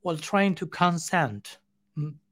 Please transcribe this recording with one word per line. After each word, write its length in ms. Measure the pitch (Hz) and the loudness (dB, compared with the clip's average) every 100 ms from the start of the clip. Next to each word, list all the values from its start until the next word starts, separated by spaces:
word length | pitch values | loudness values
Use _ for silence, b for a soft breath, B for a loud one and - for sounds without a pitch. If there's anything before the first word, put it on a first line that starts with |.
while 140 | 180 156 | -4 -6
trying 380 | - 202 196 | 0 2 4
to 120 | 190 185 | 2 -6
consent. 920 | - 180 170 - 180 135 104 - - _ _ _ - | 2 2 2 0 0 0 -4 -14 -20 _ _ _ -8
Mm. 180 | 151 143 _ | -8 -8 _